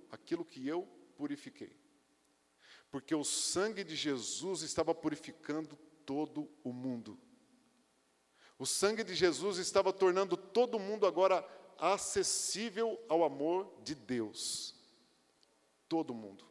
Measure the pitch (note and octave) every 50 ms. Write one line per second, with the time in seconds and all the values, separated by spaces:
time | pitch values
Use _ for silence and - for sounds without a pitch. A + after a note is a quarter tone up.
0 | - - - - _ - E3+ E3+ E3+ - - C3+ B2+ C#3+ D#3+ F3+ F#3 - - -
1 | - - _ - C#3+ C#3+ C#3+ C#3+ - C#3 - - A2 - - _ _ _ _ _
2 | _ _ _ _ _ _ _ _ _ _ _ _ _ - - - - _ - C3+
3 | - - D#3+ D3+ C#3 - - - - - - F3 G3 A3 A3 F#3+ G3 D#3 D#3 C#3
4 | D3 D3+ C#3 B2 A2 - - - D#3 F#3+ F#3+ D#3 D#3+ D3+ - - D#3+ D#3 E3 E3
5 | - D#3 D3+ - - - - - - - D3 D#3 D#3+ D3 D3 - - - - -
6 | _ - C3+ D3 D3+ C#3+ - D3+ D3+ - - - - C3 B2 B2 B2+ C3 B2 A#2
7 | G#2+ G#2+ G2+ - - - _ _ _ _ _ _ _ _ _ _ _ _ _ _
8 | _ _ _ _ _ _ _ _ - - _ - C3 - - - F#3 G3+ A3 G#3+
9 | A3+ F3 F#3 D3+ F3+ F3+ D3 B2+ E3+ G#3 F#3+ F3 F3 - - G3 F#3+ F#3+ F#3 -
10 | F#3+ F#3 F3 F#3+ G3 F#3 F3 - - - - A3+ B3 A#3+ G#3+ A3 F#3+ G3 G#3+ G#3+
11 | G3+ F#3 D#3+ F3 F#3+ F#3+ F#3+ E3 - - - - - - - - D3+ F3 G3 F#3+
12 | - - - G3+ F3+ - - - - - - F3+ A3+ A#3 F3+ G#3 A3+ A3+ - -
13 | - - D#3 E3+ E3 D3 C#3 C3+ C#3+ D#3+ F3 F#3 G3+ G3 - - A2+ A#2+ D3+ C3+
14 | A2 G2+ B2+ A#2+ A2 G#2 - - - - - - - - - - - _ _ _
15 | _ _ _ _ _ _ _ _ _ _ _ _ _ _ _ _ _ - D#3+ E3
16 | D3+ - A#2+ A2+ A2 G2 G2 G2 - -